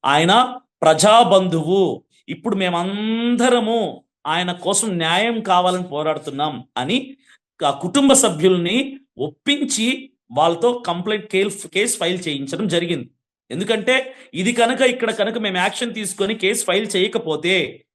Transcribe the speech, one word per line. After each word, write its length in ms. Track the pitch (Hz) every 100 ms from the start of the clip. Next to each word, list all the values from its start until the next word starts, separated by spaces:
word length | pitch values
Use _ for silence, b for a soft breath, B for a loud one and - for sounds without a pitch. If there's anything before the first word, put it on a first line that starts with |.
| 135
ఆయన 500 | 147 170 214 262 - _ _
ప్రజాబంధువు. 1200 | 156 160 202 226 208 190 185 165 156 196 175 113 _ _ -
ఇప్పుడు 260 | - 233 196
మేమందరము 1500 | 185 170 185 202 220 226 240 240 247 247 214 233 185 131 _ _ 147
ఆయన 240 | 165 180
కోసం 400 | 180 175 196 226
న్యాయం 500 | 175 160 180 226 226
కావాలని 420 | 190 180 180 180
పోరాడుతున్నాం" 800 | 175 143 156 151 147 139 151 147 - -
అని 400 | 131 247 262 B B B _ _ 147
ఆ 60 |
కుటుంబ 420 | 139 175 285 277
సభ్యుల్ని 880 | 262 220 156 185 180 170 226 277 - _ -
ఒప్పించి 920 | 220 - - 285 302 - 226 269 - _ _
వాళ్ళతో 520 | 120 165 170 240 240 208
కంప్లైంట్ 400 | 175 185 214 175
కేల్-, 400 | 190 202 196 -
కేసు 240 | 185 208 -
ఫైల్ 220 | 170 180 165
చేయించడం 400 | 139 135 165 202
జరిగింది. 420 | 170 170 139 120 _ _ _ _
ఎందుకంటే 640 | 143 220 220 220 262 262 B B
ఇది 200 | 160 190
కనుక, 280 | 240 233 262
ఇక్కడ 300 | 262 254 226
కనుక 260 | 220 202 226
మేము 200 | 214 185
యాక్షన్ 360 | 190 - 240
తీసుకొని 420 | 214 208 - 208 220
కేసు 300 | 190 233 -
ఫైల్ 220 | 185 220 196
చేయకపోతే 880 | 208 - 160 151 170 185 139 - _